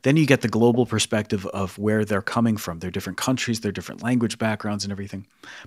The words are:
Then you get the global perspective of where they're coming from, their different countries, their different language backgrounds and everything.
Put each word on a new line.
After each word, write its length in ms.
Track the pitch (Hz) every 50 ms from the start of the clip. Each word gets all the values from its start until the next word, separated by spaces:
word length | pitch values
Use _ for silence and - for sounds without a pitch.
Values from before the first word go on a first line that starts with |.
Then 160 | - 131 143 160
you 80 | 156
get 160 | 131 143 120
the 80 | - 117
global 360 | 104 110 117 120 120 123 123
perspective 600 | 113 - 107 - - - 107 104 - - 101 92 98
of 300 | - 98 98 90 - -
where 260 | 101 107 110 110 107
they're 180 | 101 104 98
coming 360 | - - - 120 117 117 110 104
from, 220 | - - 85 85
their 120 | 92 92
different 260 | 90 98 - 98 90 -
countries, 440 | - - 131 123 - - 117 110
their 100 | - 104
different 320 | 95 98 87 - - - -
language 340 | 117 127 123 117 110 - -
backgrounds 460 | 113 110 107 104 - 110 104 104 98
and 80 | 101
everything. 340 | 101 95 101 101 - 95 98 _ _ _ - - - - -